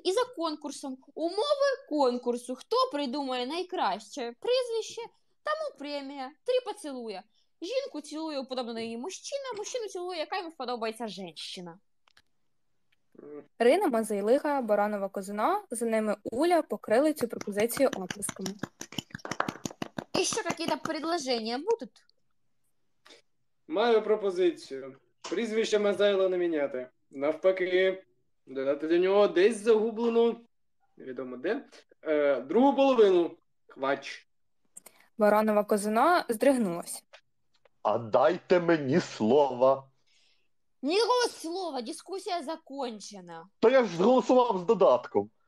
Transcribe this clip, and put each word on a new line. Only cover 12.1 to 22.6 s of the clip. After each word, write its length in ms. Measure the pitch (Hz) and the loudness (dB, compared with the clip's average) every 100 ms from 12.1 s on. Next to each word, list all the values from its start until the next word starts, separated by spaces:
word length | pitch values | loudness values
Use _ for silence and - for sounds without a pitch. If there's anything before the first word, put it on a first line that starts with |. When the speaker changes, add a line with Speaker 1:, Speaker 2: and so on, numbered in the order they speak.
| _ _ _ _ _ _ _ _ _ _ - 143 147 - - | _ _ _ _ _ _ _ _ _ _ -20 -18 -16 -10 2
Speaker 2:
Рина, 280 | 240 359 381 | 4 6 4
Мазайлиха, 720 | 226 214 202 208 285 302 285 | 0 -2 -2 2 2 2 -2
Баранова, 480 | 220 208 208 208 196 | 0 2 0 -2 -6
Козино, 540 | 208 190 208 262 403 - | -8 -8 -2 0 0 -4
за 140 | 233 233 | -4 -2
ними 300 | 220 214 - | 0 0 -4
Уля 380 | - 233 339 330 | -4 0 2 2
покрили 520 | - 208 - 220 302 | 0 -4 0 2 4
цю 140 | 302 226 | 0 -4
пропозицію 640 | - - 202 233 254 269 | -6 -6 -2 0 2 0
оплесками. 600 | 196 185 202 - - 190 202 - - - - - - - - - - - - - - - | 0 -8 -8 -8 -6 -8 -8 -12 -14 -16 -12 -12 -12 -10 -6 -6 -6 -10 -12 -14 -12 -6
Speaker 1:
І 100 | - | -2
ще 180 | 311 453 349 | -2 -2 -4
якісь 300 | - - 302 | -4 -4 -4
предложення 760 | - 311 311 339 262 240 220 247 | -4 -6 -4 -4 -2 -4 -4 -4
будуть? 460 | 381 466 233 _ _ _ _ _ _ _ | -2 -2 -4 _ _ _ _ _ _ _